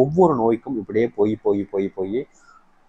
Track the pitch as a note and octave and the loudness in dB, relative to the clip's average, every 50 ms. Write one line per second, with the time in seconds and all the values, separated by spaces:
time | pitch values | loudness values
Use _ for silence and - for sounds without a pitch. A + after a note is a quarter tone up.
0 | B2+ C#3+ D3+ F3 F#3 E3+ D3+ A#2+ A2+ A2+ A#2 A2+ - - C3+ A2+ G2 - G2+ G#2+ | 2 2 4 4 4 4 4 2 2 0 0 0 -2 -6 -8 -8 -6 -4 -2 -2
1 | A#2 A#2 - - G#2 G#2+ A2 G#2 - G#2+ G2+ G2+ G2 G2 - G2 G2 F#2+ - - | -2 0 0 0 0 0 -2 -2 -2 -2 0 -2 -2 -4 -4 -4 -4 -4 -6 -6
2 | F#2+ G2 G#2 B2 D3 - _ _ _ _ - - _ _ _ _ _ | -8 -6 -6 -6 -8 -8 _ _ _ _ -20 -20 _ _ _ _ _